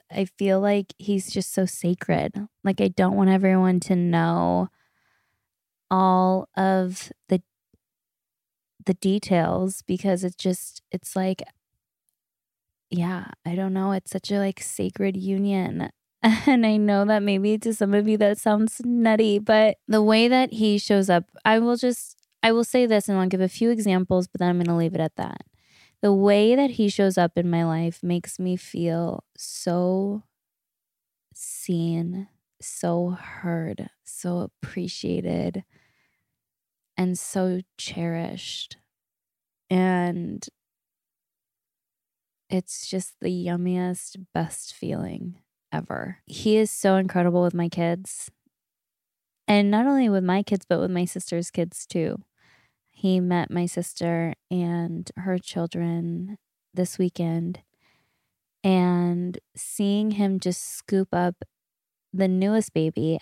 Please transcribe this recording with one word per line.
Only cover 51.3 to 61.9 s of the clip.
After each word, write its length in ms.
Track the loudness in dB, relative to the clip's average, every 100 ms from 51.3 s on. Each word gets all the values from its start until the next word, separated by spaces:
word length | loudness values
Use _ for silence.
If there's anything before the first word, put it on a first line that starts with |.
| -6 -4
kids 340 | -4 -4 -6 -8
too. 380 | -4 -4 -6 -12 _ _ _ _ _ _
He 280 | _ 0 2
met 320 | 2 0 -2
my 140 | -2 -4
sister 680 | -4 -8 -6 -2 -2 -2 -6 -6
and 580 | -4 -2 -2 -4 -8 -12 -8
her 200 | -4 -4
children 1000 | -4 -6 -6 -4 -4 -4 -4 -6 -10 -14 _ _ _
this 240 | -6 -4 -2
weekend. 640 | -4 -2 -4 -2 -4 -8 _ _ _ _ _ _ _ _ _ _
And 760 | 2 4 4 2 2 0 -4 -8 -14 -16
seeing 560 | -12 -4 -2 0 0
him 280 | 0 0 0
just 240 | -2 -6
scoop 460 | -8 -14 -2 -2 0
up 320 | 0 0 -4 -12 _ _ _ _